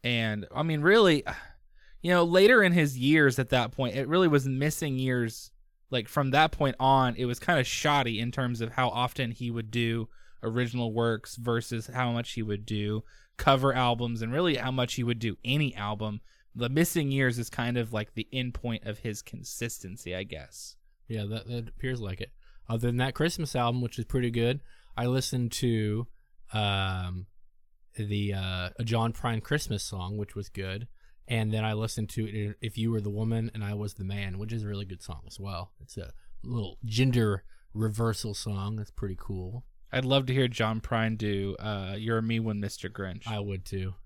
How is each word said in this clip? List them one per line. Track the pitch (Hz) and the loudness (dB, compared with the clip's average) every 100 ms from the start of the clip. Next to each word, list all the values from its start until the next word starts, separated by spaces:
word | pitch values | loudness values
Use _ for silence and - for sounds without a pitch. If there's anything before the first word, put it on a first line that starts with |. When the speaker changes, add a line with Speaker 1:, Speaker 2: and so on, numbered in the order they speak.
Speaker 1:
And, | 120 120 113 107 92 | 0 0 0 -2 -6
I | 123 | -4
mean, | 165 151 | -2 2
really, | 160 220 196 151 - - - - _ - - - | 6 8 8 6 2 -8 -14 -20 _ -20 -20 -8
you | 170 | 2
know, | 175 | 4
later | 170 180 202 247 | 6 8 10 10
in | 190 | 8
his | 175 147 127 | 6 4 4
years | 131 156 139 123 | 6 8 8 6
at | 123 | 2
that | 131 117 | 2 2
point, | - 127 135 | -2 -2 -2
it | 135 | 2
really | 170 180 | 6 6
was | 147 131 | 6 4
missing | 131 147 - 156 131 | 0 0 0 -2 0
years. | 131 123 117 - - - _ _ _ | 0 0 0 -4 -18 -20 _ _ _
Like, | 123 107 | -4 0
from | - 135 | 0 4
that | 139 156 | 6 4
point | - 143 - | 4 0 4
on, | 131 135 127 117 | 6 6 6 2
it | |
was | 123 123 | -2 -2
kinda | - 165 | 2 2
shoddy | 127 - 151 143 123 110 | 2 0 2 2 2 -2
in | 120 | -2
terms | 127 127 117 | -2 -2 -2
of | 113 | -4
how | 117 127 | 0 0
often | 117 123 - 120 | 0 -2 -2 -6
he | 117 120 | -4 -4
would | 117 110 | -4 -4
do | 117 117 117 110 - - - | -2 0 -2 -6 -12 -20 -8
original | 110 117 120 123 117 | -4 -2 0 0 -2
works | 110 117 110 - - | 0 0 0 -6 -6
versus | 120 117 - 117 - | -2 -2 -2 -6 -6
how | 127 123 | -2 0
much | 117 113 | -2 -4
he | - | -6
would | 107 104 107 | -4 -4 -4
do | 107 104 107 - - _ - | -4 -2 -4 -8 -20 _ 0
cover | - 135 135 | 4 4 4
albums | 127 123 117 120 113 | 4 2 0 -2 -4
and | 113 | -2
really | 135 180 123 | 0 0 0
how | 127 | -2
much | 131 123 | -2 -2
he | - | 0
would | 120 117 | -2 0
do | 110 - | -2 -4
any | - 143 143 | -2 0 0
album. | - 104 107 107 104 - _ _ | -2 -6 -4 -4 -6 -12 _ _
The | 117 120 | -6 -2
missing | 139 170 175 143 | 2 2 2 0
years | 135 131 117 | 2 2 0
is | 113 | -4
kind | - 120 123 | -4 -2 -2
of, | 113 | -2
like, | 110 104 | -4 -4
the | - - | -8 -6
end | 131 123 | -4 -4
point | - 120 110 | -4 -6 -4
of | 113 104 | -6 -8
his | 117 101 | -8 -8
consistency, | - - - - 117 - 92 90 87 | -12 -14 -12 -8 -8 -8 -12 -12 -8
I | 90 | -8
guess. | - 78 69 - - - _ _ - | -8 -12 -14 -18 -18 -20 _ _ -8
Speaker 2:
Yeah, | 110 | -6
that, | 104 110 110 | -4 -6 -6
that | 120 117 | -8 -8
appears | - 131 123 | -8 -6 -4
like | 101 98 | -6 -8
it. | 113 - - - - | -10 -14 -20 -20 -4
Other | 113 120 | 0 0
than | 120 | 2
that | 131 | 0
Christmas | - 160 - 151 127 | 0 -2 0 -4 0
album, | 120 123 | 0 0
which | 120 - | -2 -6
is | |
pretty | 113 127 120 | -2 0 0
good, | 117 117 139 - - - - | 2 2 0 -6 -20 -12 -4
I | 120 | 0
listened | 127 - 127 117 | 0 0 -2 -2
to, | - 123 113 107 107 127 - _ - - | 0 2 2 2 -2 -4 -12 _ -20 -6
um, | 107 104 98 95 92 90 92 95 - - _ _ _ - - | 0 0 2 0 -2 -4 -6 -10 -18 -20 _ _ _ -16 -8
the, | 104 104 101 | -2 0 0
uh, | 98 95 92 90 - | -2 -2 -4 -6 -6
a | |
John | 113 117 113 | 0 2 0
Prine | - 123 113 | -2 -2 -2
Christmas | - 147 - 104 | -2 -2 -2 -6
song, | - 95 90 104 | -6 -8 -6 -6
which | 101 | -6
was | 104 98 | -8 -10
good. | - 95 98 117 - - - - | -8 -6 -8 -10 -16 -20 -20 -4
And | 113 107 | 0 0
then | 110 | 0
I | 110 | 0
listened | 107 110 - 107 | -2 -4 -4 -4
to | - 107 107 104 104 | -4 -4 -4 -6 -6
If | 117 110 | -8 -2
You | 113 | 0
Were | 113 | 0
the | 104 | -2
Woman | 104 110 117 117 | -2 0 0 -2
and | 110 | -4
I | 104 | -6
Was | 104 104 | -4 -6
the | - | -6
Man, | 95 101 98 95 | -6 -4 -4 -6
which | 107 | -6
is | 113 | -4
a | 104 | -4
really | 101 | -6
good | 98 90 | -8 -12
song | - 85 - | -12 -12 -12
as | - | -12
well. | 98 87 90 - | -10 -8 -10 -16
It's | - - | -14 -12
a | 90 - - - | -12 -14 -12 -12
little | - 117 101 - | -6 -4 -4 -6
gender | 117 110 131 123 107 95 - - - | -2 4 4 6 4 0 -6 -20 -12
reversal | 104 110 107 113 104 110 | -2 -2 2 0 0 -6
song. | 101 - 101 101 110 | -6 -6 -4 -4 -6
That's | 107 | -8
pretty | - 101 92 | -6 -6 -6
cool. | - 95 95 120 - - - | -6 -6 -6 -10 -12 -20 -4
Speaker 1:
I'd | 131 | -2
love | 127 139 131 | 4 4 4
to | |
hear | 131 123 | 2 2
John | 113 110 110 | 2 0 0
Prine | - 117 113 110 | 0 0 2 0
do, | 107 98 98 - | 0 0 -2 -4
uh, | 107 104 95 98 | -6 -4 -6 -6
You're | 110 113 | 0 0
a | |
Me | 113 113 | 2 0
One, | 110 104 | 0 -2
Mister | 98 - 92 | -4 -6 -10
Grinch. | - 95 90 117 | -6 -6 -6 -6
Speaker 2:
I | 104 | -4
would | 101 95 | -4 -6
too. | - 95 92 92 | -6 -6 -6 -8